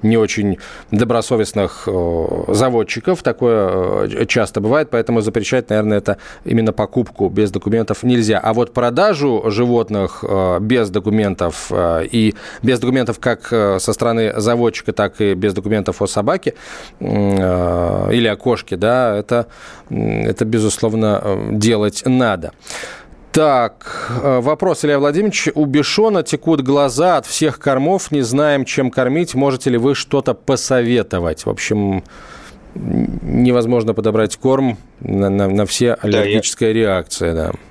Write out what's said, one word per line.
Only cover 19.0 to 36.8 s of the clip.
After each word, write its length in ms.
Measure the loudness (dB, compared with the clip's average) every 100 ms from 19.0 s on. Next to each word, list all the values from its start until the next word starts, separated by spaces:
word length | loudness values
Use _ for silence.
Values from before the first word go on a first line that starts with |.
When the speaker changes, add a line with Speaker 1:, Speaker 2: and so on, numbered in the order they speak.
| 2 0
Speaker 1:
это, 300 | 0 -2 -2 -10 -20 -20 -10
м, 380 | -4 -2 -2 -2
это, 180 | -2
безусловно, 760 | 0 0 0 0 -2 0 0 0
э, 240 | -2 -4 -2
делать 500 | 0 2 2 0 -2
надо. 480 | 0 2 2 0 -6 -14 -16 -14 -12 -16 -20 -20 -2
Так, 760 | 2 4 4 0 -4 -14 -10 -6 -2
э, 160 | 0 2
вопрос, 440 | 0 0 0 0
Илья 140 | 2 2
Владимирович. 520 | 2 2 0 0 -2
У 100 | 0
Бишона 600 | 2 2 0 2 2 2
текут 380 | -2 -4 0 0
глаза 540 | 2 2 2 2 2 2
от 100 | 0
всех 340 | -2 -2 0
кормов, 500 | 0 0 2 0 -2
не 120 | -2
знаем, 420 | 0 2 2 2
чем 260 | 0 -2 -2
кормить. 460 | 0 0 0 -2 0
Можете 340 | 0 0 0
ли 80 | 2
вы 160 | 2
что-то 400 | 0 0 -2 0
посоветовать? 1120 | -4 0 -2 2 0 2 2 0 -2 -2 -2 -4
В 40 |
общем, 520 | -4 -2 0 0 -2 -6 -20 -20 -20 -20 -20 -18
н-, 340 | -10 -4 -2 -2 -4
невозможно 720 | -2 2 2 2 2 0 0
подобрать 420 | 0 0 2 0 0
корм, 420 | 0 2 0 -2 -12 -14
на, 320 | -4 0 2
на, 160 | 2 2
на 180 | 0
все 320 | 0 0 0 2
Speaker 2:
Да, 60 | 0
я 140 | 2
Speaker 1:
аллергическая 500 | 2 0 -2 -2 0
реакция, 600 | 2